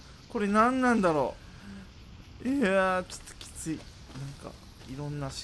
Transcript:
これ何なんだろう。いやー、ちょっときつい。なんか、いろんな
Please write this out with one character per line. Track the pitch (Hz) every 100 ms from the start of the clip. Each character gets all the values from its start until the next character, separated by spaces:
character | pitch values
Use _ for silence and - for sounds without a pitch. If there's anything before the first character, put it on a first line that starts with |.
| - - -
こ | 240
れ | 202
何 | 214 233 262
な | 254
ん | 226
だ | 185
ろ | 151 123 - - - 202 196 - - - - - -
う。 | 240
い | 277
や | 202 190 190 185
ー、 | 185
ち | -
ょ | -
っ |
と | -
き | -
つ | - 160
い。 | 156
な |
ん | - - - 131 139 139
か、 | - - - - -
い | 135
ろ | 147
ん | 147
な | 135 -